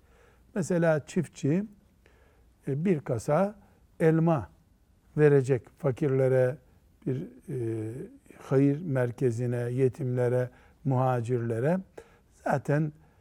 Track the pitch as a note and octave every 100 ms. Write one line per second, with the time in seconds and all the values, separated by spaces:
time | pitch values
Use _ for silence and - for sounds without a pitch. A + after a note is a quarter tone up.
0 | _ _ _ _ _ G#3+ D3 F3 E3+ D#3
1 | - F#3 - - C3+ F3 G#3+ - _ _
2 | _ _ _ _ _ _ - C#3 F#3 D#3
3 | - A#2 - D3+ G3+ G#3+ - _ _ -
4 | E3 D#3+ E3 D3+ G2+ _ _ _ _ _
5 | _ D3 D3+ C#3+ B2+ B2 - - C#3 A#2+
6 | D3 C3 C3 C3 B2+ - _ _ _ _
7 | - C3 G3+ - - C3 A2+ A2+ A2 B2+
8 | G#3 C#4 _ - - C3+ C#3+ C#3+ F3+ C3
9 | B2 - C3 A2+ B2 A#2+ A#2+ B2 C3 -
10 | C3 B2 B2 B2 B2 - - _ C#3+ B2+
11 | C3 B2 A2+ B2 A#2 A2+ C#3 F#3 - -
12 | - _ _ _ D4 C#3+ - D3 D#3 -
13 | _ _